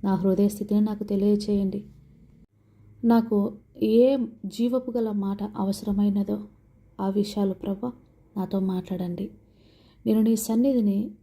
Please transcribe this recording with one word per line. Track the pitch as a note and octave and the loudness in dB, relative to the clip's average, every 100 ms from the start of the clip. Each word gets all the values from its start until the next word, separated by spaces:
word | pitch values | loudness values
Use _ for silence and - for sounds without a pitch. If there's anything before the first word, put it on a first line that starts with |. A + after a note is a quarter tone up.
నా | G3+ F#3+ | 0 0
హృదయ | F#3+ F#3+ G3+ | 2 2 2
స్థితిని | G#3 G#3 G#3 | 0 -2 2
నాకు | G#3+ G#3 | 2 -2
తెలియచేయండి. | G#3 G3+ G3+ G#3 G#3 G3+ G3 G3+ - - - - - _ _ _ _ _ - - | -4 0 2 2 0 0 0 -4 -10 -20 -20 -20 -20 _ _ _ _ _ -20 -4
నాకు | A#3 A#3 A3+ G#3 G3+ - _ - G#3+ | 4 4 4 0 0 -4 _ -4 2
ఏ | A3+ B3+ C#4 A3 - F#3+ | 6 6 4 -2 -8 -12
జీవపు | - A#3 B3+ B3+ | -2 0 0 -2
గల | A#3 A3+ G#3 | -4 -2 -2
మాట | G3 G3+ G3+ G#3 | -4 -4 -6 -4
అవసరమైనదో | G3 G3+ G3+ G3+ G#3 G3+ G3 G#3 G#3 _ _ _ _ - | -4 -4 -4 0 2 2 -2 -4 -8 _ _ _ _ -6
ఆ | G3 | -2
విషయాలు | G3 G3+ - G3+ F#3 | 0 -2 0 -2 -2
ప్రభు | - G3 B3 A#3+ _ _ _ | -6 -6 -8 -10 _ _ _
నాతో | - F#3 G3 | -8 -4 -2
మాట్లాడండి. | F#3+ F3+ F3+ F3+ F3+ F3 G3 - _ _ _ _ _ _ - | -2 -4 -4 -6 -6 -6 -8 -12 _ _ _ _ _ _ 0
నేను | G#3+ | 2
నీ | A3 A3 | 4 2
సన్నిధిని | G#3+ A3+ C4 B3+ G#3 G3 A3+ - | 0 2 2 4 2 0 -2 -10